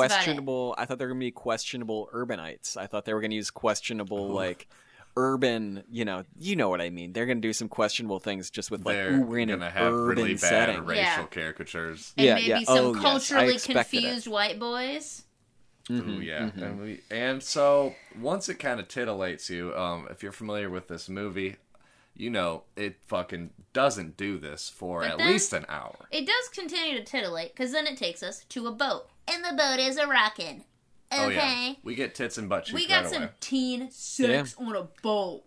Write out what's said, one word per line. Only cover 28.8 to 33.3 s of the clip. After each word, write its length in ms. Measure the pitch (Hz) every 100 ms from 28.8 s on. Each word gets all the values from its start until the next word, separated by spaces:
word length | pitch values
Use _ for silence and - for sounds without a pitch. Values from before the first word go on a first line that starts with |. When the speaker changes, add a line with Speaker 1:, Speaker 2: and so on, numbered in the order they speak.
| 277 190 - _ -
Speaker 1:
And 160 | 349 349
the 80 |
boat 260 | 285 277 262
is 180 | 262 277
a 80 | 285
rockin'. 580 | 254 214 - 165 131 - _ _ - _
Speaker 3:
Oh, 180 | 277 269
yeah. 100 | -
Speaker 1:
Okay? 400 | 277 247 247 277
Speaker 3:
We 120 | - 120
get 180 | 123
tits 240 | - 120 -
and 100 | 101
butt 160 | 95 -
cheek 100 | 285
Speaker 1:
We 120 | 349
got 180 | 381 -
Speaker 3:
right 80 |
Speaker 1:
some 100 | 320
Speaker 3:
away. 80 | -